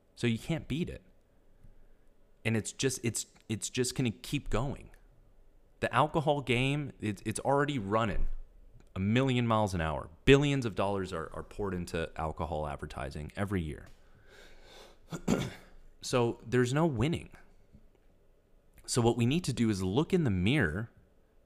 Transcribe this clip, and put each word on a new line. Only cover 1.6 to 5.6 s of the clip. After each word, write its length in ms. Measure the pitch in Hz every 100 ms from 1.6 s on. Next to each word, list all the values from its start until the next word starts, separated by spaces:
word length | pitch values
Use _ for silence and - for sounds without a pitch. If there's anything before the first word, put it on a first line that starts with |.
| - - - - - - - -
And 120 | 113 113
it's 160 | -
just, 280 | - 135 -
it's, 240 | 117 - - - -
it's 220 | 107 -
just 240 | - 123
gonna 160 | - 123
keep 400 | - - 147 -
going. 400 | 107 139 95 - - - - - - - -